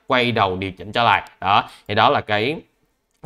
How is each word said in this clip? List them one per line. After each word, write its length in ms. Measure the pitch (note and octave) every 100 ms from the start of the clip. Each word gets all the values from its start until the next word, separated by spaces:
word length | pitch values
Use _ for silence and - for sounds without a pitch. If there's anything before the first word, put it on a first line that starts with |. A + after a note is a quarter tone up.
| -
Quay 240 | B2+ A#2+
đầu 260 | A#2 G2 F#2
điều 140 | F#2+
chỉnh 200 | F2+ F#2+
trở 120 | A#2+
lại. 260 | A#2+ F#2 - _
Đó, 220 | F#2 G#2+ - - -
thì 80 | G#2+
đó 140 | B2
là 120 | B2
cái 400 | - G#2 A#2+ F3 - _ _ _ _ _